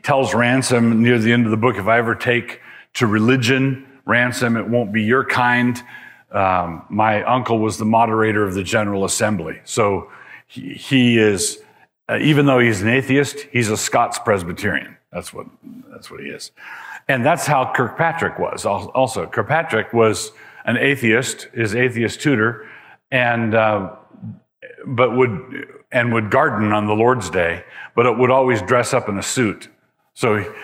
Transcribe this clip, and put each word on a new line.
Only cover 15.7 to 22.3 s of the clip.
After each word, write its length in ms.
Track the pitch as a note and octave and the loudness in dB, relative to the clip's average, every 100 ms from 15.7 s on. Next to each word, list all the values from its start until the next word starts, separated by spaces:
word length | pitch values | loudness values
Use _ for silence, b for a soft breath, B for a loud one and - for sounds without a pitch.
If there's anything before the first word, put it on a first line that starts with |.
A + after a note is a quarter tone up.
| - - | -20 -20
that's 200 | - - | -20 -20
what 80 | - | -16
he 80 | C#2+ | -16
is. 240 | - - B B B B B - | -16 -18 B B B B B -4
And 180 | C3+ B2+ | 0 2
that's 220 | E3+ - | 0 2
how 260 | C#3+ B2+ | 0 0
Kirkpatrick 640 | - A#2+ - E3 - F#2+ - | 0 -2 0 -2 -2 -4 -4
was 260 | F2+ - | -6 -4
al-, 280 | G#2+ G2 F#2+ | -4 -4 -2
also. 320 | - B2+ G2+ E2 | -2 0 -2 -6
Kirkpatrick 680 | - A2+ D3+ E3 A2 G2+ | -4 -2 -2 0 -2 0
was 400 | A#2 A2 G2 - B B B - | 2 2 2 -6 B B B -4
an 120 | A#2+ | 0
atheist, 680 | C3+ C3+ A2+ A2+ C3 - - | 0 0 2 2 0 -8 -12
his 200 | - A2 | -4 -2
atheist 480 | A2 B2+ A2+ A2 - | 0 0 0 -4 -2
tutor, 460 | D3+ | 0